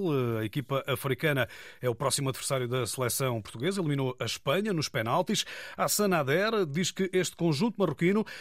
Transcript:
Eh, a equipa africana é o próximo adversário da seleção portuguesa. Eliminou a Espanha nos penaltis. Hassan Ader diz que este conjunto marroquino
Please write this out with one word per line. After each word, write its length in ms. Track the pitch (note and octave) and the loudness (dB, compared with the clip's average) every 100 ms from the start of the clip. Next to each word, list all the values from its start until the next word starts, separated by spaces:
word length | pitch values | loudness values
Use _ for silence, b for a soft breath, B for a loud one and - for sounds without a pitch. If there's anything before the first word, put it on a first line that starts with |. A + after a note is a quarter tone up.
| F#3+ C#3+ A#2+ A2+ | 0 2 2 0
Eh, 40 | |
a 40 | A2 | -2
equipa 380 | D3 B2+ C3+ - | -4 -2 -4 -2
africana 600 | B2+ C#3 B2+ D#3 C#3 A#2+ B B B | -2 0 0 2 2 0 B B B
é 80 | B2 | -4
o 60 | A#2 | 0
próximo 340 | C#3 - C3+ | 0 0 -2
adversário 380 | B2+ - C3+ A#2+ | -4 -4 -2 0
da 180 | B2+ A#2 | -2 -2
seleção 560 | - B2 - C3 A#2 | -2 -2 0 -2 -2
portuguesa. 380 | G#2 - D3 G3+ | -6 -4 -4 -2
Eliminou 360 | D#3+ C#3+ C3 - | 0 0 0 -2
a 60 | A#2 | -4
Espanha 480 | - - D#3+ G#3+ | -4 0 0 2
nos 160 | F3 C#3 | 0 0
penaltis. 560 | - A2 C#3+ F3+ G#3 - B B B | -2 0 0 2 0 -2 B B B
Hassan 360 | E3 - G#3 | 0 2 4
Ader 520 | F3 C3 E3+ G#3 A3+ E3+ | 2 4 2 2 2 0
diz 260 | C#3+ F3 | 0 -2
que 180 | - F#3+ | 0 0
este 220 | F#3 F3 - | 2 0 0
conjunto 440 | E3+ C#3+ A3+ G3 | 2 4 2 2
marroquino 460 | F#3 C#3 E3+ G3+ G3+ B | 0 4 2 2 0 B